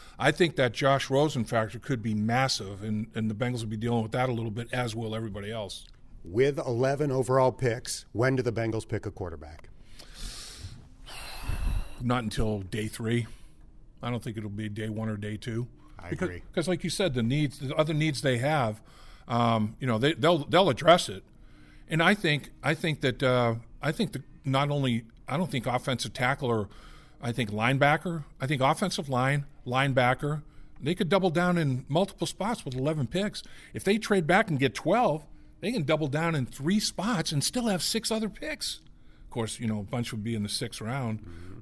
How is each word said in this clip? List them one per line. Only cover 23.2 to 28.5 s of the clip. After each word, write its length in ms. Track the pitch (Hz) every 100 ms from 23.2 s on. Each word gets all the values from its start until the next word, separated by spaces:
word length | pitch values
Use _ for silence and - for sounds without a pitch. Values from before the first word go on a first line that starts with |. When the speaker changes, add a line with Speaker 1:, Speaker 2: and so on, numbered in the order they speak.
Speaker 1:
uh, 320 | 131 127 120 113 - -
I 120 | 139
think 200 | - 202
that 100 | - - -
not 260 | 143 135 143
only, 340 | 143 135 113 - - -
I 100 | 135
don't 140 | 180
think 160 | 135 117
offensive 460 | 123 - 123 117
tackle 360 | - 127 135 131
or, 200 | 113 101 - - - - -
I 100 | 123
think 180 | 120 110
linebacker, 760 | 104 113 135 143 151 185 170 147 -
I 60 |
think 140 | 131